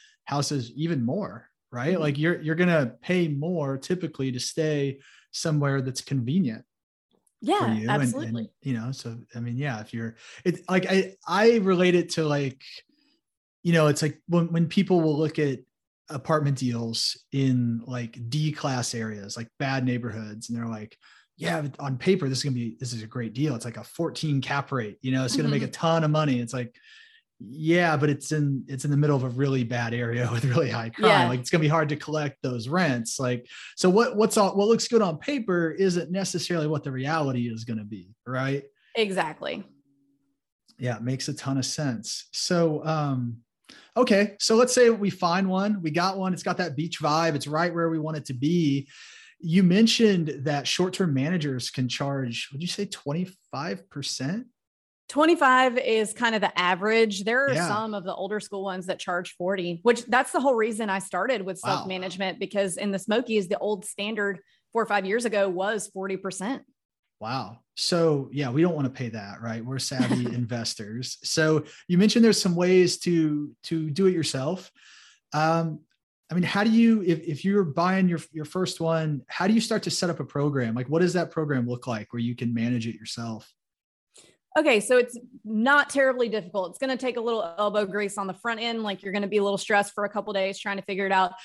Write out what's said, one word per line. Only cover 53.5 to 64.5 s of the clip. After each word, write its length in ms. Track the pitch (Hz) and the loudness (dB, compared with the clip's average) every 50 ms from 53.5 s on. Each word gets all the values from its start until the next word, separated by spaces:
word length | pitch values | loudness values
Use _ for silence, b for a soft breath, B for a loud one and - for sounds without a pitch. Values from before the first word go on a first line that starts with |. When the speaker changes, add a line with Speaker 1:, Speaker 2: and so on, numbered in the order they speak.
| - 131 147 175 202 190 190 _ | -8 -6 -6 -6 -6 -8 -12 _
Speaker 1:
percent? 560 | - 147 139 - - - 131 139 180 226 254 - _ _ _ _ _ _ _ _ _ _ _ - | -12 -10 -8 -8 -6 -6 -4 -4 -4 -6 -8 -10 _ _ _ _ _ _ _ _ _ _ _ -4
Speaker 2:
Twenty-five 680 | - 269 302 320 349 320 294 262 254 254 262 254 233 | 0 2 4 4 4 6 6 6 6 6 4 4 2
is 380 | 247 - - 226 220 214 208 - | 0 0 2 2 2 0 -2 -2
kind 200 | - 240 233 226 | 0 2 2 2
of 60 | 214 | 2
the 180 | 190 - - 175 | 0 0 0 2
average. 640 | 180 180 185 175 190 214 220 226 226 220 202 190 202 | 2 2 2 2 2 2 4 4 4 2 2 -2 -2
There 220 | 208 233 254 277 | 0 0 2 2
are 60 | 277 254 | 2 2
Speaker 1:
Yeah. 160 | 160 175 170 | 0 0 0
Speaker 2:
some 240 | 208 214 220 220 208 | 0 -2 -2 -4 -6
of 100 | 202 170 | -6 -6
the 100 | 190 180 | -8 -6
older 260 | - 185 196 208 214 | -6 -6 -6 -6 -6
school 240 | 202 - - 196 190 | -6 -8 -8 -8 -6
ones 220 | 196 185 190 180 | -6 -6 -6 -6
that 120 | 180 180 - | -6 -6 -6
charge 360 | - - 180 175 180 - - | -6 -4 -4 -4 -4 -6 -8
forty, 440 | - 175 180 196 190 175 175 175 170 - | -6 -4 -2 -2 -2 -2 -4 -6 0 2
which 220 | 233 240 233 - | 2 2 2 2
that's 260 | - 220 247 269 269 - | 0 2 2 2 2 0
the 80 | 349 | 0
whole 140 | 254 277 262 | 2 2 2
reason 340 | 226 214 233 226 208 233 208 | 2 2 0 -2 -4 -4 -4
I 100 | 190 196 | -4 -4
started 440 | 185 - - 180 190 247 262 214 190 | -4 -4 -4 -2 -2 0 -2 -2 -4
with 180 | 185 190 175 - | -6 -8 -6 -4
Speaker 1:
Wow. 140 | 233 190 | -4 -2
Speaker 2:
self-management, 600 | 165 - 185 185 185 180 175 170 185 196 190 - - | -2 -4 -6 -8 -8 -8 -8 -8 -6 -6 -6 -4 -6
because 380 | 196 185 - 202 202 190 170 - | -8 -6 -2 -2 -2 -2 -2 -4
in 120 | - 202 | -4 -4
the 80 | 196 190 | -4 -4
Smokies, 500 | - - 208 226 254 233 226 214 196 175 | -2 -2 0 0 0 0 0 0 0 0
the 100 | 214 - | -2 -4
old 260 | - 208 214 185 180 | -2 -2 -4 -4 -6
standard 560 | - - - 202 208 226 214 208 202 196 175 - _ | -10 -10 -8 -8 -6 -4 -2 -2 -2 -4 -6 -10 _